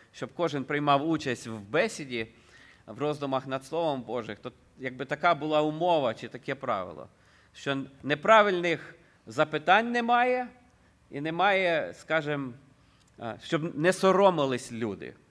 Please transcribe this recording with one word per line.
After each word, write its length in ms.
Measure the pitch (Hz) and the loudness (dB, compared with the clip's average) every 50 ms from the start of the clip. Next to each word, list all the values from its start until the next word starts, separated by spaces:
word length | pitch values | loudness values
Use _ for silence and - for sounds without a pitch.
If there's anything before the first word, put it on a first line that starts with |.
| - _ | -20 _
щоб 180 | - - 147 120 - | -14 -12 -12 -10 -6
кожен 300 | - 175 160 143 139 123 | -4 -2 -2 -2 -4 -4
приймав 460 | - 151 147 147 147 139 139 147 165 | -4 -4 0 2 4 4 4 4 2
участь 380 | 160 151 - 139 120 - - 117 | -2 -2 -2 -4 -4 -4 -6 -10
в 120 | 113 110 | -10 -12
бесіді, 680 | 98 101 123 160 226 220 220 - 147 131 123 117 110 110 - _ _ _ - - - - - _ _ 110 | -8 -2 0 0 0 0 -2 -8 -10 -6 -6 -6 -6 -6 -10 _ _ _ -20 -20 -20 -20 -20 _ _ -16
в 120 | 107 117 | -8 -4
роздумах 480 | 143 151 151 147 143 135 147 160 - 135 | -4 -4 -4 -4 -4 -2 -2 -2 -2 -4
над 180 | 135 131 - | -6 -8 -6
Словом 360 | - 160 165 170 156 139 127 | -6 -4 -2 -2 -2 -2 -4
Божих, 380 | 113 107 117 123 107 - 104 - | -6 -6 -6 -6 -6 -8 -10 -12
то 120 | - 127 - _ _ _ _ - | -12 -16 -16 _ _ _ _ -10
якби 260 | 127 127 127 127 135 | -10 -10 -8 -8 -8
така 300 | - 151 147 185 175 170 | -6 -4 0 2 2 2
була 260 | 139 151 156 151 151 | 2 0 0 2 2
умова 520 | 151 156 151 156 175 180 170 156 131 117 113 | 2 0 0 0 0 2 2 2 2 0 -2
чи 140 | - 123 113 | -4 -8 -12
таке 280 | - 120 - - 135 | -12 -10 -8 -8 -8
правило, 520 | - - 127 110 98 90 90 82 - - - _ _ _ _ _ _ _ _ - | -6 -4 -2 -2 -2 -4 -6 -10 -14 -16 -18 _ _ _ _ _ _ _ _ -20
що 300 | - - 139 135 135 135 - - - - | -10 -6 -4 -4 -4 -6 -8 -12 -8 -4
неправильних 920 | 135 151 151 147 196 220 220 208 208 185 175 175 175 160 131 - - - - _ _ _ _ _ - | -4 -4 0 4 6 6 8 6 6 2 0 0 0 -2 -2 -6 -10 -20 -20 _ _ _ _ _ -6
запитань 640 | 110 139 151 151 - 147 151 170 185 214 233 240 | -2 -2 0 0 -2 0 4 6 6 6 6 2
немає 560 | 240 240 233 233 240 240 247 254 254 247 247 240 - - _ _ _ _ _ _ _ _ _ - | 0 0 0 2 2 4 4 2 2 0 -2 -6 -12 -20 _ _ _ _ _ _ _ _ _ -12
і 100 | - 143 | -8 -6
немає, 720 | 147 160 165 170 185 202 196 190 190 175 165 151 104 85 85 | -6 -4 0 2 4 4 4 4 4 2 2 0 0 -4 -8
скажем, 600 | - - - 160 160 147 147 147 143 139 127 117 - - - _ _ _ _ _ _ _ _ _ - | -10 -4 -2 0 0 0 0 -2 -4 -4 -6 -10 -14 -20 -20 _ _ _ _ _ _ _ _ _ -12
а, 140 | 117 113 107 - - | -10 -10 -10 -10 -6
щоб 340 | - 160 151 156 175 - 139 | -4 -2 -2 -2 -2 -4 0
не 160 | 156 180 185 | 2 2 2
соромились 800 | - 196 190 185 185 202 190 175 151 143 135 127 120 - - | 4 4 4 6 6 6 6 6 4 2 0 0 -2 -6 -8
люди, 420 | 120 113 117 107 95 85 - 64 - - _ _ | -8 -6 -4 -4 -6 -6 -10 -14 -16 -18 _ _